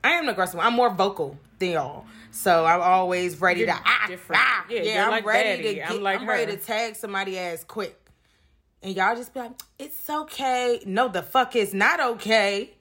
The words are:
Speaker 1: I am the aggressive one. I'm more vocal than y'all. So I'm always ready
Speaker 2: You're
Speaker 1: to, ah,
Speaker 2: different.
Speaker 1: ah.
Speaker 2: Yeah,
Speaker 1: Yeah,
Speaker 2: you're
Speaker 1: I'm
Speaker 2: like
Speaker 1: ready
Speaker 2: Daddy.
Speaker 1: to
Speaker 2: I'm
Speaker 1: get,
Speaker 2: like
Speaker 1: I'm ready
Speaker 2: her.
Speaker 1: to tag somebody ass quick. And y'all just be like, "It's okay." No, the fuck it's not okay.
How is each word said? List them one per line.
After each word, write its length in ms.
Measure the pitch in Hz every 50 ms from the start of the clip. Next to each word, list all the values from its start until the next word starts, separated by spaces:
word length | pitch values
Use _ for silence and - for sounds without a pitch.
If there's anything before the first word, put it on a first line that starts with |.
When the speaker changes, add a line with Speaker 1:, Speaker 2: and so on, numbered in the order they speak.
| -
Speaker 1:
I 80 | 254
am 140 | 339 349 320
the 60 | 269
aggressive 240 | 202 190 185 175 175
one. 100 | 175 175
I'm 80 | 233 240
more 160 | 240 247 233
vocal 480 | 190 180 196 202 196 - 156 139 143 - - _ _ _
than 120 | 190 180
y'all. 340 | 170 156 135 135 147 - - - - - - -
So 340 | - - - 190 175 165 160
I'm 160 | 160 170 180
always 600 | 170 180 185 185 185 180 180 180 180 180 160 147
ready 200 | 180 180 180 175
Speaker 2:
You're 80 | - -
Speaker 1:
to, 120 | 160 - -
ah, 200 | - 240 247 214 202
Speaker 2:
different. 340 | 180 185 - - 175 208 247
Speaker 1:
ah. 200 | 262 247 202 180 190
Speaker 2:
Yeah, 140 | 233 220
Speaker 1:
Yeah, 120 | 175 214 220
Speaker 2:
you're 100 | 202 202
Speaker 1:
I'm 60 | 226
Speaker 2:
like 160 | 220 226 214
Speaker 1:
ready 360 | 214 220 240 226 214 190 170
Speaker 2:
Daddy. 120 | - 220 196
Speaker 1:
to 60 | - -
Speaker 2:
I'm 80 | -
Speaker 1:
get, 100 | 226 208
Speaker 2:
like 180 | 202 196 190 -
Speaker 1:
I'm 80 | 254 -
ready 220 | - 240 233 208
Speaker 2:
her. 40 | 202 196
Speaker 1:
to 60 | -
tag 320 | - 220 214 233 226 214
somebody 420 | - - 208 196 196 196 196 185 185
ass 240 | 180 175 165 160 -
quick. 340 | - - 220 190 - - _ _ _ _ _ _ _ _ _ _ _ _ _ _ _ _ _
And 140 | - 190 190
y'all 180 | 196 190 202 240
just 180 | 233 247 - _
be 60 | 262
like, 120 | 240 233 254 - - _ _ -
"It's 300 | 277 294 - - - -
okay." 680 | - 202 - - - - 277 262 254 247 247 247 240 - -
No, 200 | 196 185 214 254 247
the 140 | 190 -
fuck 320 | - - - 269 247 247 -
it's 180 | 240 202 196 196
not 260 | 196 208 247 247 -
okay. 760 | - 247 233 214 - 208 220 220 202 202 202 202 226 - - _